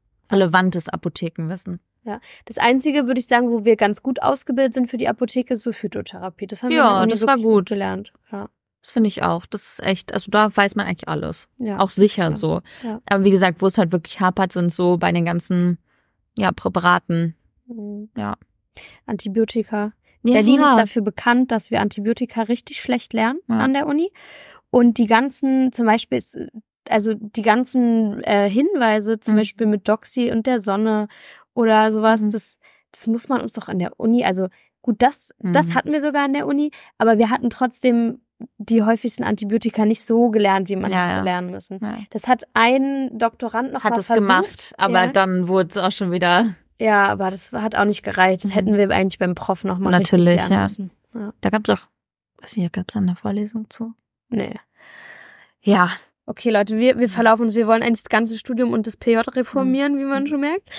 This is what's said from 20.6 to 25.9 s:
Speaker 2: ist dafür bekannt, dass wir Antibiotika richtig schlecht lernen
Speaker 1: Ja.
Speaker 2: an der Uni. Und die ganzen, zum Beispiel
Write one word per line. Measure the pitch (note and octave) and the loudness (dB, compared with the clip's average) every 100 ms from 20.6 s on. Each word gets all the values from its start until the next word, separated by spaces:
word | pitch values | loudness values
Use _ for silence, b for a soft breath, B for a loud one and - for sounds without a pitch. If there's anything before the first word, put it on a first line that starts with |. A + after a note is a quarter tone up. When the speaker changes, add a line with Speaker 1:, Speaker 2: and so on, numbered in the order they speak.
Speaker 2:
ist | D4 A3+ | 6 6
dafür | G#3+ A#3 | 4 0
bekannt, | G3+ - A#3+ B3 B3+ | -4 -2 0 2 2
dass | A3 - | -2 -2
wir | A3+ | -2
Antibiotika | D#3 - G#3 A#3 B3 A#3 | -2 -4 -4 -4 -4 -4
richtig | A3 A#3+ - - | -2 -4 -6 -10
schlecht | - A#3+ - | -4 -4 -4
lernen | A3 A3+ D#4+ - | -2 -2 -2 -2
Speaker 1:
Ja. | A3+ | 0
Speaker 2:
an | C4 | 2
der | C#4 D4 | 0 0
Uni. | D4 F#4 B B B B B - | -2 -2 B B B B B 0
Und | B3 A#3+ A3+ | 4 4 4
die | G#3+ | 4
ganzen, | A3+ C4+ - C4+ C4 C4 | 4 2 -2 0 2 0
zum | - | 2
Beispiel | A3+ | 2